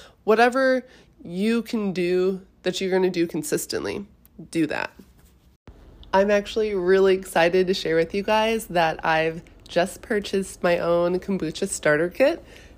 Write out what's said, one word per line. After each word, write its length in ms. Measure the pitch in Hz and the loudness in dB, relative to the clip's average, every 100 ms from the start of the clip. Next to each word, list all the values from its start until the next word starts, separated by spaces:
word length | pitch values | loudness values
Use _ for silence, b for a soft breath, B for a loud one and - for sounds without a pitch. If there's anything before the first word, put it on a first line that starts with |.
| B B - | B B 2
Whatever 600 | 220 247 254 262 254 - b b _ | 4 4 4 2 0 -2 b b _
you 380 | 214 175 220 233 | -12 -4 0 0
can 320 | 226 226 202 | -2 -4 -4
do 480 | 185 175 180 185 190 - _ | -2 0 0 0 -2 -8 _
that 180 | 180 180 | -6 -4
you're 100 | 190 | 0
gonna 180 | 190 185 | 0 0
do 160 | 180 170 | 0 -2
consistently, 800 | 160 165 143 - 82 85 - 202 _ _ - 160 | -4 -4 -4 -4 -6 -6 -8 -10 _ _ -20 -8
do 160 | 165 151 | -4 -2
that. 240 | 55 - - - _ - _ _ _ - - - - - | -4 -8 -12 -20 _ -20 _ _ _ -20 -20 -20 -20 -2
I'm 180 | 190 202 | 2 4
actually 420 | 208 202 226 214 | 2 0 -2 -2
really 420 | 196 175 190 190 190 | 0 2 4 6 2
excited 520 | 190 170 170 185 180 | 0 2 2 2 0
to 60 | |
share 220 | 190 160 165 | 0 0 0
with 180 | 160 | 0
you 100 | 202 | -2
guys 440 | 196 220 220 226 - | -2 0 0 -2 -4
that 380 | 175 160 - - | 0 0 0 -2
I've 380 | 160 160 165 - - - | 0 0 -4 -12 -20 -6
just 340 | 170 190 - | -2 -2 -4
purchased 600 | - 208 202 196 190 - | -4 -4 -2 -4 -6 -4
my 180 | 180 175 | 0 0
own 400 | 165 170 175 185 | 2 2 2 -2
kombucha 500 | 190 190 156 - 196 | -2 -4 -4 -6 -6
starter 400 | - 156 151 175 | -2 2 2 0
kit. 340 | - 277 339 - B B | 2 2 2 -8 B B